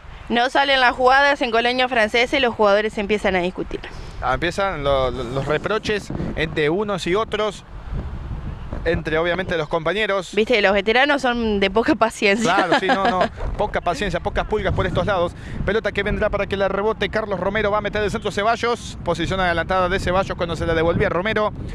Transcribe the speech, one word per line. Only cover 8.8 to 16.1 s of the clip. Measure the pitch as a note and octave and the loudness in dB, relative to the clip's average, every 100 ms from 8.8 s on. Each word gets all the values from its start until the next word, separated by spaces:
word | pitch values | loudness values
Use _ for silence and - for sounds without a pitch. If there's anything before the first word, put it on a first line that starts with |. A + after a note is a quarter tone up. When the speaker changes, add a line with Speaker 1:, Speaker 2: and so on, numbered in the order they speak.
Speaker 2:
Entre, | - E3+ D#3+ D#3 | -2 -2 -2 0
obviamente, | E3+ E3+ F#3 F3 | 0 -2 -2 -4
los | D3 | -2
compañeros. | E3+ D#3+ F#3+ G#3+ G3 F3 | -2 -2 -2 0 -2 -2
Speaker 1:
Viste, | - A3 A#3+ | -2 2 4
los | G3+ | 4
veteranos | G3+ F#3+ A3+ C#4+ C#4+ | 2 2 2 4 2
son | B3+ A#3+ A3+ G3+ | 0 0 0 2
de | G3 | 2
poca | G3 A#3+ | 2 2
paciencia. | D#4+ A3+ - G#3 G3+ A3 | 2 2 2 2 2 2
Speaker 2:
Claro, | F#3+ F#3 C#4+ | 2 4 2
sí, | F#3+ | 2
no, | F#3+ G3 | 2 2
no. | F#3+ G3 - | 2 0 -2
Speaker 1:
<laughs> | - - | -6 -2
Speaker 2:
Poca | G3+ F#3 | -2 0
paciencia, | E3+ E3+ G3+ E3+ | -2 -2 -2 -2
pocas | G#3 G3 E3+ | -2 -4 -2
pulgas | G#3+ F#3+ | 0 0
por | D#3 F#3+ | 0 0
estos | F#3+ F3+ | 0 0
lados. | G3 F3 - - - | 2 0 -2 -10 -6
Pelota | - G#3 G#3 | 0 0 0
que | G3 | -2
vendrá | G3+ | -2